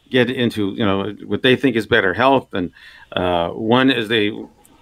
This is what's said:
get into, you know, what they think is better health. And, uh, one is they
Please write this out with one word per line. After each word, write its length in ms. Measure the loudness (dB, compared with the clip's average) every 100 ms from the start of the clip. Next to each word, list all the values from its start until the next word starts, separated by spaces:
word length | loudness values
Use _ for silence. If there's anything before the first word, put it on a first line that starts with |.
| _
get 220 | 0 0
into, 400 | 0 -2 -2 -4
you 120 | -2
know, 320 | 0 0 -4 -10 -8
what 160 | -2
they 120 | 2 2
think 200 | 2 0
is 100 | 0
better 260 | 0 2
health. 400 | 2 2 2 0 -6
And, 160 | -6 -8 -20 -20 -10
uh, 380 | -4 0 0 -2
one 420 | -4 0 4 4
is 160 | 2 0
they 240 | 0 0 -4 -14 _ _ _